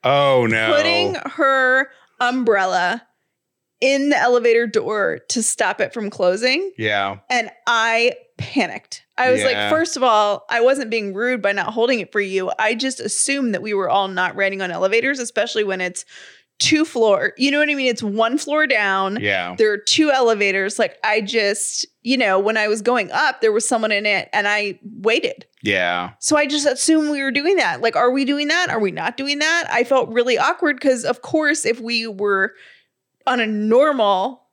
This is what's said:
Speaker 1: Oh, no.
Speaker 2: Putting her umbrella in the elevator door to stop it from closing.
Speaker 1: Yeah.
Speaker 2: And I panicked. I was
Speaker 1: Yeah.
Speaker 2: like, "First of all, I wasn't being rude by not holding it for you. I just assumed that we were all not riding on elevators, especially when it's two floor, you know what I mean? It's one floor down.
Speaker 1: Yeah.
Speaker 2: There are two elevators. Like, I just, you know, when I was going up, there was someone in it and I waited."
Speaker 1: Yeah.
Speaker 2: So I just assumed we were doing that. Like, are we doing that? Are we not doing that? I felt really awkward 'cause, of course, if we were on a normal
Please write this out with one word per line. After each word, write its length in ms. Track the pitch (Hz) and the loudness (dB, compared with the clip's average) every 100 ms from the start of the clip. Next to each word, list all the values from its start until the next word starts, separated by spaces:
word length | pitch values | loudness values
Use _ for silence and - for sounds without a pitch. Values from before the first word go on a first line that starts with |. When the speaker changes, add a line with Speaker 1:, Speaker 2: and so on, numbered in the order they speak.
Speaker 1:
Oh, 420 | 127 143 143 131 117 | 2 2 4 4 2
no. 260 | 110 110 104 | 0 2 2
Speaker 2:
Putting 400 | - - 101 - - | 2 0 -2 -4 -8
her 580 | - 277 269 262 254 269 _ _ _ | 0 2 2 2 2 0 _ _ _
umbrella 840 | 247 254 233 202 190 180 175 233 _ _ _ _ _ _ _ _ | -2 0 2 2 2 0 0 -4 _ _ _ _ _ _ _ _
in 280 | 262 277 285 | 0 2 2
the 60 | 285 | 2
elevator 480 | 247 247 233 233 233 | 4 2 4 2 2
door 540 | 208 143 214 185 151 _ | -2 -2 -2 -2 -4 _
to 140 | 247 | -4
stop 380 | 220 - 202 208 | -4 -2 -2 -2
it 120 | 220 | -4
from 180 | - 214 | -4 -8
closing. 640 | - 180 185 247 277 392 359 | 0 0 2 0 -2 -4 -4
Speaker 1:
Yeah. 420 | 110 101 98 98 _ | -2 0 -2 -6 _
Speaker 2:
And 200 | 247 - - - | -4 -4 -8 -2
I 480 | 233 226 226 240 - _ - | 0 2 2 0 -2 _ -12
panicked. 680 | - 277 180 104 _ - _ - | -6 -2 -2 -6 _ -20 _ -2
I 140 | 254 | 0
was 80 | 254 | 2
Speaker 1:
Yeah. 60 | 262 | 2
Speaker 2:
like, 240 | 208 208 | 0 0
"First 260 | 311 330 294 | 0 -2 0
of 60 | |
all, 420 | 247 214 208 202 - | 2 4 2 -2 -2
I 100 | 233 | 2
wasn't 300 | 240 269 240 | 2 2 -2
being 240 | 226 202 | -4 -4
rude 280 | 190 240 254 | -4 -2 0
by 100 | 196 | 0
not 200 | 202 175 | -2 -4
holding 280 | 220 240 247 | 0 0 0
it 120 | 175 | -2
for 80 | 214 | -4
you. 320 | 202 190 185 - | -2 -2 -4 -2
I 160 | 214 | -2
just 260 | 226 262 254 | -2 -4 -6
assumed 540 | - - - 277 247 | -8 -4 -2 -2 -2
that 80 | 202 | -4
we 120 | 214 | -4
were 140 | 202 185 | -4 0
all 180 | 196 190 | 0 0
not 280 | 185 180 196 | -2 -4 0
riding 260 | 196 196 | -2 -2
on 80 | 185 | -6
elevators, 480 | 170 190 226 254 277 | -2 0 2 0 -4
especially 460 | 240 - 208 220 | -4 -4 -2 -2
when 160 | 208 185 | -2 -2
it's 240 | 185 180 - - - - _ _ | -4 -8 -16 -20 -20 -20 _ _
two 240 | - 311 | 0 2
floor, 500 | 320 254 220 196 208 - | 2 2 4 4 0 0
you 140 | 269 | 0
know 80 | 285 | 2
what 100 | 294 | 0
I 40 | 285 | 0
mean? 100 | 262 | 0
It's 160 | 233 | -2
one 340 | 220 202 226 269 | -4 0 0 0
floor 300 | - 302 311 | -2 0 2
down. 540 | 233 202 190 190 208 | 0 2 0 0 -2
Speaker 1:
Yeah. 340 | 202 190 180 180 | -2 -2 -2 0
Speaker 2:
There 140 | 214 | 0
are 80 | 208 | 2
two 320 | - - 311 | -2 2 2
elevators. 640 | 269 240 220 202 190 190 - | 4 2 2 2 0 -2 -2
Like, 200 | 208 - | -2 -2
I 160 | 220 214 | -2 -2
just, 680 | 202 233 202 196 - - - _ | 0 0 0 -2 -4 -6 -10 _
you 140 | 233 262 | -4 0
know, 240 | 220 190 | 2 2
when 160 | 202 220 | 2 0
I 100 | 214 | 0
was 160 | 214 | 0
going 300 | 208 247 190 | 0 0 0
up, 280 | - 302 254 | 0 -2 2
there 120 | 220 | 0
was 140 | 208 - | 0 0
someone 240 | 240 220 | -2 0
in 140 | 208 214 | 0 0
it 220 | 196 - | -2 -2
and 160 | 214 202 | -2 0
I 320 | 208 208 180 | 0 -2 -8
waited." 640 | 208 220 202 233 - - - _ | -16 -4 0 0 -2 -8 -18 _
Speaker 1:
Yeah. 480 | 104 98 90 90 90 - | -2 0 0 -2 -4 -8
Speaker 2:
So 180 | - 302 | -2 0
I 100 | 294 | 0
just 200 | 294 285 | 0 -2
assumed 440 | 269 - 320 302 | 0 2 2 2
we 120 | 294 | -2
were 80 | 269 | -2
doing 260 | 254 302 381 | -2 0 0
that. 240 | 202 135 | 0 0
Like, 140 | 233 | -2
are 160 | - 247 | 2 2
we 140 | 262 | 2
doing 240 | 269 285 294 | 0 -2 0
that? 220 | 330 359 | 0 0
Are 100 | 226 | -2
we 100 | 202 | -2
not 260 | 165 190 254 | -2 -6 -6
doing 220 | 277 285 | -6 -2
that? 300 | 302 330 330 | 0 0 0
I 140 | 240 | -2
felt 240 | 247 269 - | 2 0 2
really 260 | 226 240 233 | 0 2 2
awkward 440 | 277 359 311 269 | 0 0 0 0
'cause, 240 | 285 254 | 0 0
of 180 | 226 247 | 0 -4
course, 420 | - 320 302 302 | -2 0 2 0
if 160 | - 233 | -2 -4
we 280 | 226 233 226 | -4 -6 -6
were 460 | 196 208 196 190 - - - _ _ _ _ | -4 0 2 0 -4 -20 -20 _ _ _ _
on 140 | - 247 | -2 0
a 80 | 220 | 0
normal 960 | 214 214 233 302 277 208 190 214 254 _ | -2 2 4 4 4 2 2 0 -6 _